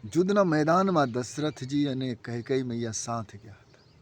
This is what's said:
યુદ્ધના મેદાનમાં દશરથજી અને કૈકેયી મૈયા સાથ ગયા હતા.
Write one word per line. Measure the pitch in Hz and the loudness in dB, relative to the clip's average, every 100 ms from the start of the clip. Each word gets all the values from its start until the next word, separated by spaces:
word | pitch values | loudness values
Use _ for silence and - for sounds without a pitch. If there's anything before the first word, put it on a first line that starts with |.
| 107 156 | 0 0
યુદ્ધના | 185 208 | 4 4
મેદાનમાં | 190 156 151 170 190 175 135 | 4 4 4 4 4 4 2
દશરથજી | 117 123 - 151 151 127 143 143 | 0 -4 -4 -4 -4 -4 0 0
અને | 131 131 | -2 -4
કૈકેયી | 117 - 120 113 135 | -6 -6 -8 -2 -2
મૈયા | 127 117 117 | 0 -4 -4
સાથ | 107 - 117 107 101 | -6 -6 -6 -6 -14
ગયા | 107 | -18
હતા. | 101 _ - _ _ | -20 _ -20 _ _